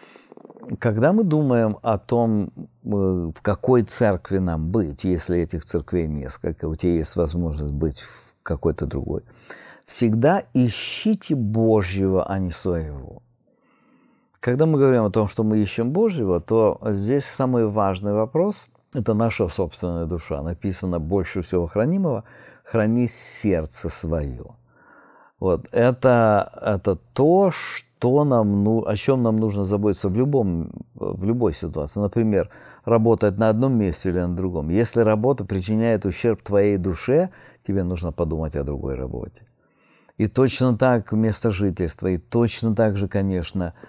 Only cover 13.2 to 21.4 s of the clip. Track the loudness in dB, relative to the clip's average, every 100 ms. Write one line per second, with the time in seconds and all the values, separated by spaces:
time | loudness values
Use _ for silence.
13.2 | _ _ _ _ _ _ _ _ _ _
14.2 | _ _ -2 2 2 4 4 4 2 2
15.2 | 0 0 2 2 0 -2 -2 0 0 0
16.2 | 0 0 2 2 4 2 -2 -2 0 -2
17.2 | -2 -2 0 2 2 2 0 0 -2 -2
18.2 | 0 0 -2 -4 -14 _ _ -4 0 0
19.2 | 0 0 -2 -2 -4 -4 -6 -4 -4 -6
20.2 | -6 -6 -6 -4 -6 -4 -4 -4 -2 -2
21.2 | -2 -6